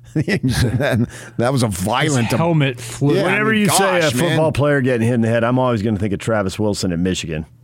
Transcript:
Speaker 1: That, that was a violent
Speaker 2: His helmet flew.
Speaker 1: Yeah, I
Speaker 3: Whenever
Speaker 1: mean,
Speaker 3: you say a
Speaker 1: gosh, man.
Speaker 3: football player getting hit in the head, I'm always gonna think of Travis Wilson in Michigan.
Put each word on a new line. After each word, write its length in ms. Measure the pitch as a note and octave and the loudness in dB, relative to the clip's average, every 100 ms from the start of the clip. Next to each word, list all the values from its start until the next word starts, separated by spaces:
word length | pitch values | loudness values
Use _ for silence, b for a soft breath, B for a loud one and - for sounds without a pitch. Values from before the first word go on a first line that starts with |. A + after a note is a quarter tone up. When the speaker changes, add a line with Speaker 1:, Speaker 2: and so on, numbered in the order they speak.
| B D3+ | B -4
Speaker 1:
That, 920 | C#3+ - C3 A#2 A#2+ A#2 C3+ A#2 A#2+ B B - | -2 -2 0 0 0 0 0 0 -2 B B -2
that 140 | A#2 | 0
was 120 | C#3 | 0
a 40 | A#2 | -2
violent 600 | F2+ F#2 A#2+ D#3 C3+ A2 | -2 -2 0 0 0 0
Speaker 2:
His 80 | B2 | 0
helmet 420 | E3 D#3+ C#3 B2 | 2 2 0 -2
flew. 360 | - - C#3+ E3+ | -10 -2 0 2
Speaker 1:
Yeah, 60 | |
I 40 | F#3 | 0
Speaker 3:
Whenever 260 | G3+ G#3+ | 0 0
Speaker 1:
mean, 100 | G#3+ | 2
Speaker 3:
you 80 | G3+ | 2
say 280 | D#3+ G3 F3+ | 2 2 2
a 40 | |
Speaker 1:
gosh, 120 | D#3+ B2 | 2 0
man. 140 | - | 0
Speaker 3:
football 220 | D#3+ D#3+ | 2 0
player 280 | C3 C#3+ C#3+ | 2 2 2
getting 260 | C3 A#2+ A2+ | 2 2 2
hit 80 | B2 | 2
in 60 | |
the 60 | A2+ | 2
head, 160 | A#2 | 2
I'm 140 | A2+ B2+ | 2 2
always 220 | B2+ A#2 | 2 0
gonna 160 | G#2 G#2 | 0 0
think 160 | G#2 | -2
of 60 | G2 | -2
Travis 400 | - A2 F#2+ - | -2 0 0 -2
Wilson 320 | G#2+ G2 G2 | -2 -2 -2
in 100 | E2+ | 0
Michigan. 420 | F2+ F2+ D#2 D#2 D#2+ - | 0 -2 -4 -8 -8 -16